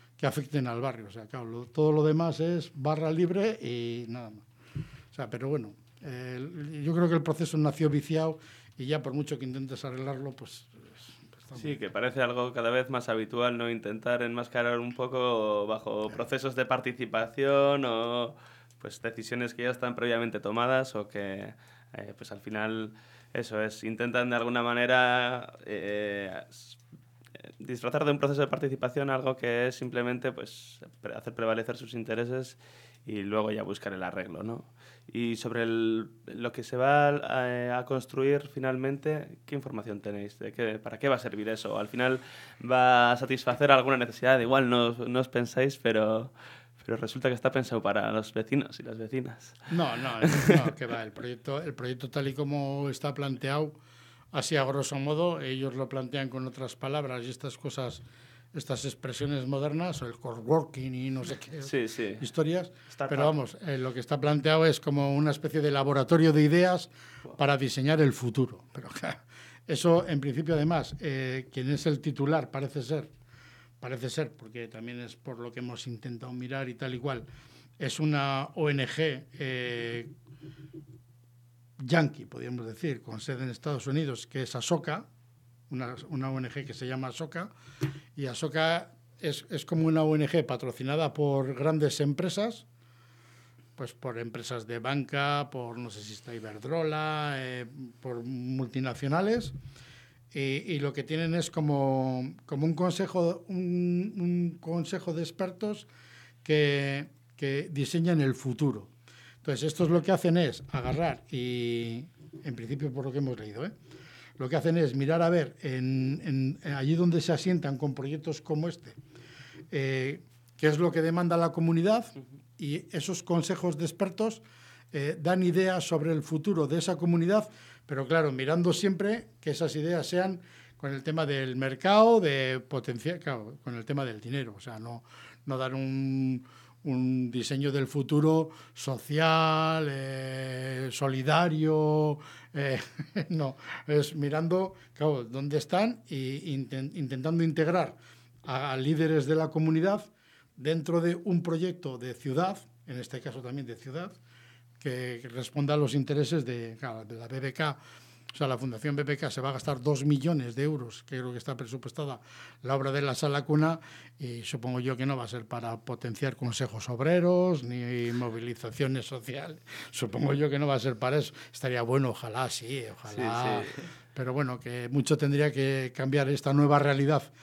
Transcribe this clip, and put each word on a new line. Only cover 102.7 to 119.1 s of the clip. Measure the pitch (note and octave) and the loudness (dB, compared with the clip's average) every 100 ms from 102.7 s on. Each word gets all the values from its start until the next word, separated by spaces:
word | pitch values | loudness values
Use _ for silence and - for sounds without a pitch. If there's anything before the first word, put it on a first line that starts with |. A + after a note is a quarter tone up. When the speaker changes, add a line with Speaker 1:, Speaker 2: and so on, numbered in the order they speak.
| D#3+ | 2
Speaker 1:
consejo, | F3+ F3 F#3 F#3 E3+ F#3 - | 2 0 -2 2 2 0 -4
un, | F3+ F3+ F3+ F3+ F3 G#3 G#3 | -4 -2 0 2 2 0 -2
un | F3 F3 E3+ D3+ | 0 2 0 -4
consejo | D#3+ E3+ D#3 F#3+ F3 | -4 -4 -2 -4 -4
de | E3 | -4
expertos | D#3+ - F#3 F3+ G#3+ G#3 - - - - - - | -4 -4 -6 -4 -6 -6 -10 -20 -20 -20 -20 -10
que, | - D3+ D3 C#3+ C#3 C#3 D3 - _ - | 2 4 4 2 0 -2 -6 -14 _ -6
que | C#3 C#3 F#3 | -2 -2 -2
diseñan | C#3+ B2+ E3+ E3+ D#3+ | -2 0 2 4 4
el | C3+ B2+ | 4 2
futuro. | C3 A#2+ C#3+ G#2 G2+ - - - - - | -2 0 0 0 -6 -20 -20 -20 -20 -12
Entonces, | - B2 | -4 -2
estos | D3+ D3+ E3 | -2 2 4
lo | F3 | 4
que | F#3 | 4
hacen | F#3 F3 E3+ | 2 4 4
es | D3+ - C3+ | 4 -2 -6
agarrar | C#3 B2 C3+ E3 B2+ - | -4 -2 0 0 -2 -6
y, | C3 B2 B2 A#2+ A#2 A#2 A#2 D#3+ - - - | -6 -4 -2 -2 -2 -4 -6 -10 -18 -20 -14
en | D3+ A#2 | -10 -8
principio | A2+ C#3 D3 | -6 -6 -4
por | B2+ C3 | -4 -4
lo | |
que | C#3 | -2
hemos | C3+ A2+ | -4 -4
leído, | G#2+ G#2+ F3+ | -8 -8 -10
¿eh? | - - - - - - - | -10 -20 -20 -20 -20 -18 -8
Lo | B2+ | -2
que | D#3 | 2
hacen | E3 E3 | 4 4
es | D3 C3+ | 4 2
mirar | C#3 E3 | 2 4
a | E3+ | 6
ver | F3 C#3 - | 4 2 -4
en, | D3 B2+ B2+ C3 C3 C#3+ D#3+ C3+ C3 - | -6 -2 0 2 0 -2 -2 0 0 -2
en, | D#3+ | -4
allí | C#3 C3+ E3 | -2 2 4
donde | F3 E3 | 4 4
se | D#3+ | 2
asientan | D#3+ F#3 F3+ C#3+ C3 | 0 2 0 0 -2
con | D3 | -2
proyectos | C3 C3+ D3+ D#3+ D3 | -2 -6 -6 -6 -6
como | - D3+ E3+ | -2 -2 -2
este, | - - - - | -6 -14 -20 -20